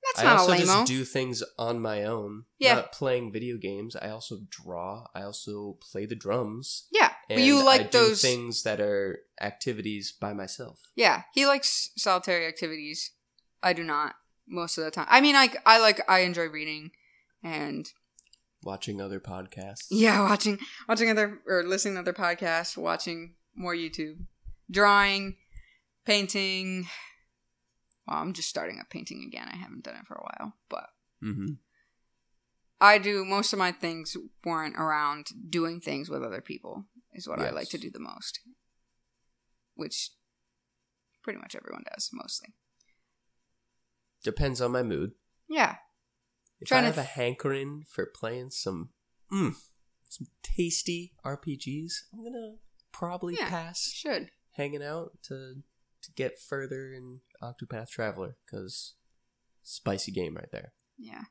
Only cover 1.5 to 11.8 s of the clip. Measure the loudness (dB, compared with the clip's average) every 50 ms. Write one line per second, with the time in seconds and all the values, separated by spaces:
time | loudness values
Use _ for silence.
1.5 | _ -6 -4 -2 -2 -2 -2 -2 -2 -2 -2 -2 -4 -4 -6 -8 -10 -12 -16 _
2.5 | _ _ 4 6 6 6 2 -4 -8 -4 0 0 0 0 -2 -4 -6 -6 -6 -6
3.5 | -6 -6 -6 -6 -6 -6 -8 -10 -10 -10 -8 -8 -8 -8 -8 -8 -10 -10 -12 -14
4.5 | -16 -16 -12 -10 -8 -8 -8 -8 -8 -10 -14 -16 _ -12 -10 -8 -8 -8 -8 -8
5.5 | -8 -8 -8 -10 -12 _ -18 -10 -8 -8 -6 -6 -8 -8 -4 -2 -2 -2 -2 -4
6.5 | -8 -8 -6 -6 -6 -8 -8 _ 4 4 4 4 4 -2 -6 _ 2 4 6 8
7.5 | 8 8 8 8 8 6 6 6 6 6 8 8 6 6 4 4 4 2 0 -2
8.5 | -2 0 0 0 0 0 0 0 2 0 0 -2 -4 -8 -12 _ _ -8 -8 -8
9.5 | -6 _ -4 -4 -4 -4 -4 -4 -4 -4 -6 -6 -6 _ -6 -6 -6 -6 -8 -8
10.5 | -8 -10 -10 -14 -16 -20 -20 -14 _ 4 4 4 4 4 0 -2 _ 4 4 6
11.5 | 4 4 2 0 0 0